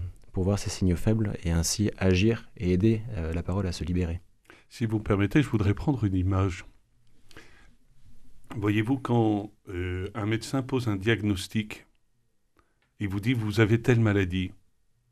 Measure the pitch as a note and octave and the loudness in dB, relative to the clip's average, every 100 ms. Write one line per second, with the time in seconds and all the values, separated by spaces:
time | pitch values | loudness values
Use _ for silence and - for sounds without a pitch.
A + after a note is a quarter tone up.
0 | F2+ - - G2 F#2 G2+ G2+ - F#2 E2+ | -10 -12 -8 -2 0 0 -2 0 2 2
1 | A2 A2 G#2+ - E2+ E2 E2 - G#2 - | 2 2 0 -4 0 0 0 0 -2 2
2 | F#2+ F#2 G#2+ A2+ - - F2+ F2+ A2 A2 | 2 4 4 2 -4 -4 0 4 4 2
3 | A2+ G2 D#2+ E2+ E2+ F#2 F#2 E2+ E2 F2 | -2 -6 -4 -4 -4 -2 -2 -4 -2 -2
4 | F2 F2 - _ _ - _ - A2+ A2 | -2 -4 -10 _ _ -20 _ -4 -2 0
5 | G#2+ G2 G2+ D#3 C3 A2 G2+ G2+ - C3 | 2 2 4 2 2 2 2 2 0 0
6 | G#2 F#2+ F#2 F#2+ F#2+ F#2 - - _ _ | 2 2 2 2 0 -2 -14 -20 _ _
7 | - - - - - - - - _ - | -20 -20 -20 -20 -20 -20 -20 -20 _ -20
8 | - - - - - B2 G#2 G#2+ G#2+ C#3 | -18 -16 -14 -16 -12 -4 0 0 0 -2
9 | - A#2+ A2 G#2 G#2+ _ - F2+ F2+ F#2 | 2 2 4 0 -4 _ -12 -6 -4 -6
10 | F#2+ A2+ G#2 A2 - C3+ B2+ C3 A2+ G2+ | -6 -6 -2 -4 -2 -4 -2 -2 -2 0
11 | G2+ A2 G#2 G2 - A2 G#2 - - _ | 0 2 2 -2 -2 -4 -4 -10 -20 _
12 | _ _ _ _ _ _ _ _ _ - | _ _ _ _ _ _ _ _ _ -8
13 | G2+ G2+ G#2 B2+ G#2+ G#2 G#2+ A#2 B2 A#2 | -6 -2 -2 0 0 4 4 4 4 4
14 | A2 G2+ F#2 F#2 F#2 - _ _ _ _ | 4 2 0 -2 -4 -8 _ _ _ _
15 | _ | _